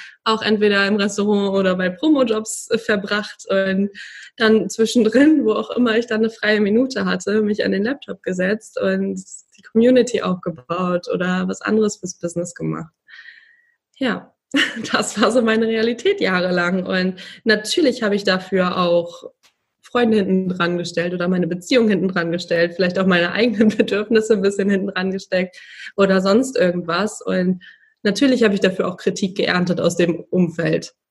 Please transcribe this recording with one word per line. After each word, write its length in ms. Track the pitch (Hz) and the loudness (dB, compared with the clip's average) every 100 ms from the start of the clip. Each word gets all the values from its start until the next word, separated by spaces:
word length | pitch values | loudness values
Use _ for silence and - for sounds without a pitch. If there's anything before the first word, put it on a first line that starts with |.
| - - | -20 -8
auch 180 | 220 220 | -2 -2
entweder 460 | 208 214 208 202 196 | 0 2 2 2 2
im 80 | 208 | 0
Restaurant 600 | 202 202 208 202 202 196 | 0 -2 0 0 0 0
oder 200 | 185 180 | 0 0
bei 140 | 185 | -2
Promojobs, 800 | 180 311 285 240 220 220 - - | 0 2 4 2 0 -4 -10 -4
äh, 60 | 226 | -4
verbracht. 680 | - 208 196 208 208 - - | 0 -2 -2 -4 -6 -10 -2
Und 420 | 196 190 190 202 - - - - - | 0 0 0 -2 -6 -20 -20 -14 0
dann 320 | 220 220 185 | 4 4 2
zwischendrin, 760 | - 220 247 214 262 294 294 220 | -2 0 2 4 6 6 6 2
wo 80 | |
auch 160 | 214 220 | 0 -2
immer 260 | - 247 220 | 0 2 2
ich 100 | 233 | 0
dann 120 | 220 | 0
eine 100 | 220 | -2
freie 320 | - 208 214 | 0 0 2
Minute 440 | 202 220 262 208 190 | 4 2 2 -2 -2
hatte, 360 | 185 202 214 | -2 0 0
mich 220 | 208 208 | 0 0
an 80 | 202 | -2
den 120 | 190 | 0
Laptop 400 | 214 185 - 190 | -2 -4 -10 -10
gesetzt 560 | - 180 185 220 - - | -6 -2 -2 -2 -6 -4
und 440 | 196 190 196 190 - - _ _ | -2 -2 -4 -6 -12 -20 _ _
die 60 | |
Community 580 | - 226 240 254 240 208 | -4 2 6 6 4 0
aufgebaut 840 | 185 180 180 165 - 175 180 175 - | -2 -4 -6 -10 -8 -4 -2 -2 -2
oder 340 | 180 180 185 185 | -4 -2 -2 -4
was 140 | 190 | -4
anderes 360 | 202 220 208 - | -2 0 0 -2
fürs 200 | 180 - | -10 -8
Business 380 | 170 170 175 - | -8 -6 -8 -6
gemacht. 380 | 160 156 160 _ _ - - - _ _ _ _ _ - | -6 -6 -10 _ _ -20 -20 -20 _ _ _ _ _ -6
Ja, 360 | 254 185 - _ _ | -4 -4 -8 _ _
<laughs> 380 | - - 226 - | -2 -2 -4 -4
das 300 | 208 - 202 | -2 -2 -2
war 100 | 214 | 0
so 100 | 247 | 2
meine 260 | 226 220 226 | 2 2 0
Realität 540 | 226 226 240 381 403 | 0 0 0 -2 0
jahrelang. 640 | 226 185 180 180 175 190 180 | 0 0 0 0 0 -2 -2
Und 340 | 185 185 185 - - | -2 -2 -4 -12 -4
natürlich 580 | 226 214 - - 285 226 | 0 0 0 0 0 0
habe 140 | 214 202 | 0 0
ich 80 | |
dafür 540 | 196 185 - 190 180 185 | 0 -2 0 0 0 0
auch 540 | 175 175 170 - - _ _ _ _ _ - | 2 0 -2 -10 -20 _ _ _ _ _ -4
Freunde 260 | 240 233 214 | 0 2 2
hinten 320 | 190 190 185 | 2 0 0
dran 280 | 180 175 175 | -2 -2 -2
gestellt 360 | 170 170 175 | -4 -4 -4
oder 140 | 180 175 | -2 -2
meine 200 | 180 170 | 0 -2
Beziehung 420 | 180 - 262 220 | -4 0 2 4
hinten 200 | 185 185 | 2 0
dran 220 | 180 170 | -2 -2
gestellt, 420 | 175 - 170 170 180 | -4 -2 0 0 0
vielleicht 240 | 180 190 | -2 0
auch 60 | 190 | 2
meine 260 | 175 175 | 2 2
eigenen 380 | - 240 202 214 | 0 0 2 2
<laughs> 80 | 208 | 2
Bedürfnisse 560 | 220 196 208 220 220 | 0 -2 0 0 2
ein 80 | 208 | 0
bisschen 280 | 196 202 196 | 0 0 0
hinten 180 | 196 196 | 0 -2
dran 240 | 185 190 | -4 -4
gesteckt 460 | 190 - 185 185 - - - - - | -6 -4 -4 -4 -8 -20 -20 -6 0
oder 260 | 190 190 | 4 4
sonst 360 | 190 214 262 - | 4 2 2 2
irgendwas. 640 | 180 175 165 175 214 - | 0 0 -4 -2 -4 -6
Und 420 | - 185 180 185 - - _ _ | -4 0 0 -2 -6 -20 _ _
natürlich 400 | 208 202 277 247 | -2 2 2 4
habe 100 | 220 | 2
ich 60 | 196 | 4
dafür 280 | 190 185 180 | 0 0 -4
auch 100 | - | -4
Kritik 380 | 208 190 190 185 | -4 -2 -2 -2
geerntet 460 | 170 180 180 175 | 0 0 0 0
aus 160 | 170 - | 0 2
dem 260 | 170 165 - | 0 0 -2
Umfeld, 640 | 180 170 165 156 - - _ _ | 0 0 0 -2 -2 -4 _ _